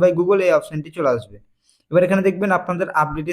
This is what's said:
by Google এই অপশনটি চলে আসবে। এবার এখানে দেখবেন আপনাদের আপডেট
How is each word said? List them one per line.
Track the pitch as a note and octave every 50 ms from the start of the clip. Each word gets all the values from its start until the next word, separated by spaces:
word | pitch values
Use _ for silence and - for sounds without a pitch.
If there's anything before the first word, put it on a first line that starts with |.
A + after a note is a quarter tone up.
by | F3 F3+ F3 E3+
Google | F3 F3+ G3+ G3 F#3
এই | F3+ D#3+ D3+
অপশনটি | D3+ - D#3 D3+ C#3+ D#3+ - F#3
চলে | D#3 C3+ B2
আসবে। | A#2 G#2+ - - - - _ _ _ _ _ _ _ _ _
এবার | D3+ F3 F3+ F3
এখানে | G3 F#3+ F#3 G3
দেখবেন | F#3+ F3 G3+ G3+ F#3 F3
আপনাদের | - - F3+ F3 F#3 - - D#3
আপডেট | D3+ D3 D3 D#3 D3+ D#3+